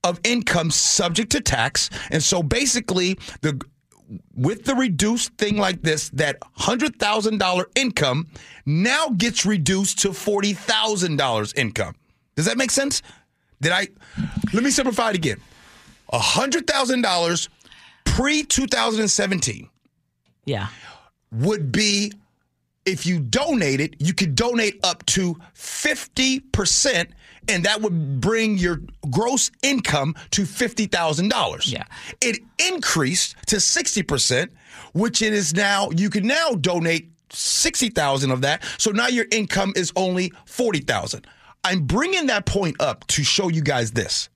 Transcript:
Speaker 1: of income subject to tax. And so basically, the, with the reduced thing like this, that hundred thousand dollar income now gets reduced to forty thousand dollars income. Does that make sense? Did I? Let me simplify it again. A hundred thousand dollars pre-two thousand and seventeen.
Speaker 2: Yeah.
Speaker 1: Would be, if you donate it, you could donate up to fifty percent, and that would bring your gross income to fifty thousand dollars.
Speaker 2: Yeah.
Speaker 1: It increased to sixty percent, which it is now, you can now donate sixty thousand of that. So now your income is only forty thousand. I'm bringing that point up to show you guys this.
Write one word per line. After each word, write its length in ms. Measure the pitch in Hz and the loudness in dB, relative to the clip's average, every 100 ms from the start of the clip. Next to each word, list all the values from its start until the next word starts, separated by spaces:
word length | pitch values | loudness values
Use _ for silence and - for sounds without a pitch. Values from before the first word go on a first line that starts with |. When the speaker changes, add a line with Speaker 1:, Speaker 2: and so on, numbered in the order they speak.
Speaker 1:
of 160 | 175 175 | 0 0
income 460 | 233 240 - 170 165 | 0 2 2 2 2
subject 640 | - - - 175 170 233 | 0 2 2 0 0 0
to 100 | 294 | 0
tax. 480 | - 127 127 - - - - | 0 0 0 0 -4 -6 -2
And 100 | 160 | 0
so 220 | - 185 | 2 0
basically, 720 | 151 240 277 240 - 185 180 190 - - | 0 0 0 0 0 0 0 -2 -8 -4
the, 180 | 156 139 - _ _ _ - 101 _ | -4 -4 -10 _ _ _ -18 -18 _
with 300 | - 131 220 | -2 -2 0
the 100 | - | 0
reduced 580 | 262 262 151 208 233 - - | 0 2 2 2 2 -2 -2
thing 200 | 208 208 | 0 2
like 240 | 190 180 | 2 0
this, 280 | 165 156 - | -2 -2 -2
that 280 | 131 147 135 - | 0 0 -2 -12
hundred 460 | - - 233 294 - | -4 0 2 0 0
thousand 400 | 208 220 214 214 | 0 2 0 2
dollar 300 | 185 180 180 | 2 2 0
income 540 | 262 262 - 143 131 165 - - - 139 | 0 0 2 2 0 -4 -14 -20 -8 0
now 420 | 160 220 285 311 | 2 2 2 0
gets 380 | 196 233 - 185 | 2 0 0 0
reduced 500 | 208 147 190 196 - | 2 2 2 0 0
to 140 | 196 | -2
forty 400 | 175 - 202 202 | -2 -2 0 0
thousand 640 | 196 - 220 220 214 180 | -2 0 0 0 0 0
dollars 380 | 147 135 110 104 | 2 2 0 0
income. 420 | - 117 - 87 - _ _ _ | -2 -2 -2 -6 -8 _ _ _
Does 100 | - | -2
that 120 | 175 226 | -2 0
make 120 | 262 | 0
sense? 320 | - 277 - - - _ _ _ _ | 0 0 -4 -8 -20 _ _ _ _
Did 100 | 160 | 0
I? 160 | 180 190 - - - - - 107 | 0 -2 -10 -14 -6 -4 -4 -2
Let 100 | 202 | 0
me 60 | 269 | 2
simplify 400 | 285 254 226 226 | 2 0 0 0
it 60 | |
again. 240 | 196 151 98 - - - - - - - | 0 -2 -4 -12 -20 -20 -20 -20 -20 -4
A 60 | 123 | -2
hundred 480 | 120 - 269 330 269 | 0 0 0 0 0
thousand 340 | 277 254 254 | 0 2 2
dollars 480 | 226 175 170 170 - _ - - - - | 2 2 2 0 -4 _ -20 -20 -20 -4
pre-two 640 | - - 269 302 294 - 262 | 0 2 2 2 2 0 2
thousand 340 | 240 233 220 | 2 2 2
and 100 | 214 | 2
seventeen. 580 | - 196 190 120 104 - _ _ _ _ _ _ _ | 2 0 0 -2 -6 -14 _ _ _ _ _ _ _
Speaker 2:
Yeah. 220 | - 113 98 - - - _ _ _ | -6 -6 -6 -12 -20 -20 _ _ _
Speaker 1:
Would 400 | 110 160 208 143 | -2 0 0 0
be, 400 | 170 208 202 208 202 _ _ _ _ _ _ | 0 2 2 -2 -6 _ _ _ _ _ _
if 220 | 190 185 170 | -4 -2 0
you 120 | 175 | 0
donate 600 | 123 247 302 254 147 135 | 0 0 2 2 2 0
it, 140 | 151 - | -2 -2
you 140 | 151 | -2
could 220 | - 180 | 0 0
donate 440 | 131 233 233 214 196 | 2 0 0 -2 0
up 200 | 180 175 - | -2 -2 -2
to 280 | 190 180 160 - | 0 0 -4 -14
fifty 840 | - - - 302 302 - - 262 262 | -18 -12 -2 -2 -2 -6 0 0 0
percent, 680 | - - 185 - 285 190 170 - - - - | -2 0 2 2 2 0 -2 -10 -20 -8 -2
and 160 | 190 | 2
that 160 | 190 220 | 2 2
would 400 | 214 165 143 135 | 0 0 -2 0
bring 340 | 165 226 220 | 0 2 2
your 260 | 196 175 165 - - 147 | 2 0 -2 -8 -10 -2
gross 400 | 127 240 262 - _ | 0 2 0 -2 _
income 500 | 277 269 - 147 147 - - | 0 0 0 0 -2 -6 -4
to 160 | - | -2
fifty 400 | 185 - 240 - | -2 -2 -2 0
thousand 440 | 208 175 165 151 196 | 0 0 0 0 0
dollars. 440 | 240 127 - - | 0 -2 -2 -4
Speaker 2:
Yeah. 120 | 120 - - - - | -4 -10 -14 -16 -2
Speaker 1:
It 160 | - 208 - - 359 | -2 -2 -8 -2 -2
increased 640 | 359 - 165 135 180 - - - | 0 -2 0 0 0 -4 -6 -4
to 120 | 208 | 0
sixty 440 | - - 285 208 | 2 0 0 -2
percent, 500 | 170 139 - 127 175 - - - - | -2 0 2 2 0 -8 -20 -20 -6
which 300 | 165 220 - | 0 0 2
it 100 | 220 | 2
is 220 | 208 160 | 0 0
now, 340 | 165 202 196 196 | 0 2 2 2
you 220 | 165 202 | 0 0
can 160 | 208 208 | 0 0
now 240 | 302 330 | 0 0
donate 580 | 220 180 175 165 165 165 _ _ | 0 0 0 0 -2 -4 _ _
sixty 580 | - - - 330 - 240 | -6 -2 0 0 0 0
thousand 400 | - 143 139 139 | 2 2 2 0
of 120 | 127 | 0
that. 220 | 139 156 - - | 0 -2 -4 -2
So 140 | 220 | 0
now 160 | 202 247 | 2 0
your 180 | 247 - | 0 0
income 420 | 226 196 190 196 | -2 0 0 0
is 160 | 190 175 | 0 -2
only 360 | 180 185 180 185 - | 0 0 0 -2 -6
forty 360 | - - 240 165 | -12 -2 0 0
thousand. 440 | - 107 80 - - - - - | -2 -2 -2 -10 -14 -20 -20 -6
I'm 180 | 185 185 | -2 0
bringing 460 | 135 196 339 381 285 | 2 0 2 0 0
that 180 | 214 | 0
point 340 | - 202 175 - | 0 0 -2 0
up 280 | 147 - - | -2 -2 -4
to 160 | - | -2
show 260 | 139 - 185 | 2 0 0
you 140 | 160 | 0
guys 280 | 147 131 113 | 0 0 0
this. 380 | 120 92 - - | -2 -2 -4 -6